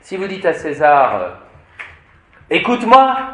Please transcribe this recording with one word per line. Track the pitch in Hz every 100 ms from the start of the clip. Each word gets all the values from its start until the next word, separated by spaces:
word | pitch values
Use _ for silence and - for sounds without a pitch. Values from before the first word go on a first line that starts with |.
Si | _ 190
vous | 190
dites | 185 175
à |
César, | 160 160 139 151 143 123
euh, | - 90 - - - _ _ - - _ _ _ _ _
Écoute-moi | 165 226 240 220 254 262 254 -